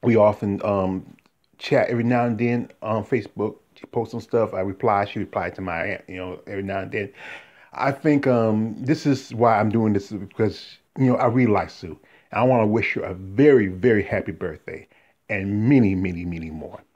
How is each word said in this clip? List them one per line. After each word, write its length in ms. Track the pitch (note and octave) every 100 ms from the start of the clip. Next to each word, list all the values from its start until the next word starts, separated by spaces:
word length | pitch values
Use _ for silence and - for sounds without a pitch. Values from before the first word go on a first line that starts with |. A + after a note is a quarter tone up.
We 140 | A#2+ A2+
often, 480 | G#2 G2+ G#2 G2+
um, 520 | - G2+ F#2+ F#2 D#2 - _ _ _ _
chat 300 | - C#3 G#2+
every 160 | A#2+
now 200 | A#2 B2
and 140 | A#2+ G#2+
then 320 | A#2+ A#2+ - _
on 220 | A2 A2
Facebook. 520 | G2+ C3 - - G#2 - _
She 120 | _ -
posts 260 | B2 A2
some 80 | A#2+
stuff. 320 | - A#2+ G#2
I 80 | F#2
reply. 440 | F#2+ F#2+ A#2 G2+
She 160 | G2+ A2+
replies 340 | F#2 G#2 F2+
to 60 | -
my, 400 | F#2 E2 F2+ G2 -
you 80 | F#2
know, 240 | F2+ F2+ -
every 160 | G2+
now 180 | G2 G2
and 100 | F#2+
then. 220 | A2+ G2+ - - - - _ _ -
I 140 | C#3
think, 340 | C#3 D#3+ D3 C#3+
um, 480 | A#2+ A2+ A2 A2+ G#2+
this 260 | B2+ D3+
is 300 | D3 C3 -
why 240 | A2+ A#2 G#2+
I'm 80 | G#2+
doing 240 | A2 A2
this, 180 | G2+ -
because, 680 | G#2+ F#2+ - A2 - - - _ -
you 80 | C3
know, 100 | B2
I 100 | B2
really 260 | A#2+ A#2+
like 160 | G2+ E2
Sue. 300 | - F2 D#2 _ _ _
And 80 | G#2
I 20 |
wanna 240 | B2+ B2 G#2+
wish 280 | A2 G#2
her 80 | -
a 100 | -
very, 540 | F#2 F#2+ G2 C#3+ C3 G2+
very 360 | F#2 A#2+ G#2+
happy 300 | F#2+ G#2 F#2
birthday 560 | E2+ F2+ D#2 - - - _ _ _ _
and 400 | G#2 G2 G#2 A2
many, 260 | C#3 G#2+
many, 300 | F#2 F#2+ E2+
many 260 | F2 E2 D#2+
more. 300 | D#2 D2+ - _